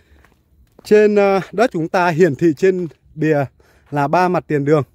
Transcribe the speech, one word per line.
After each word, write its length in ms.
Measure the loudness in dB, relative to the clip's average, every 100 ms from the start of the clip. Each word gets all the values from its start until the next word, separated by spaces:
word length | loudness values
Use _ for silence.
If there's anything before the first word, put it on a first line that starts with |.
| _ _ _ _ _ _ _ _ 0
trên, 300 | 2 4 2
ờ, 260 | 2 0 -4
đất 180 | -2 -2
chúng 160 | -2 -4
ta 200 | -2 0
hiển 260 | 2 0 2
thị 200 | -2 0
trên 300 | -2 -2 -6 -12 _ -6
bìa 300 | -2 0 -2 -8 _ _ _
là 180 | -4 -2
ba 200 | 0 0
mặt 160 | -2 -4
tiền 180 | -4 0
đường. 180 | 0 -2